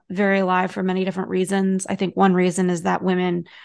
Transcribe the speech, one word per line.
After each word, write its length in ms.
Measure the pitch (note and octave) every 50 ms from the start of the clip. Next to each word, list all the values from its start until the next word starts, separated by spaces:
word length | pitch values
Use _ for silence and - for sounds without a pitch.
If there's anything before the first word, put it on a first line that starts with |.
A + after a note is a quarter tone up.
| _ -
very 300 | F#3 F#3 G#3 G3 G3 G3
alive 300 | F#3+ F3+ F#3 F3+ F#3 F#3
for 120 | - G3+ F#3
many 200 | F#3 F#3 F#3+ F#3+
different 240 | F#3+ E3+ F#3 F#3 -
reasons. 560 | F#3 F#3 F#3 F#3 G3 G3 F#3+ F#3+ F#3+ F#3 - -
I 60 | F#3+
think 200 | - G3 F3 -
one 200 | F#3 F#3+ F#3+ F3+
reason 340 | F3+ F3+ F3+ E3 F#3+ F#3 F3+
is 140 | F3 E3 E3+
that 200 | F#3+ F3+ - F3
women 420 | F#3 F#3 F3+ F3+ F3+ F3 F3 E3 - - -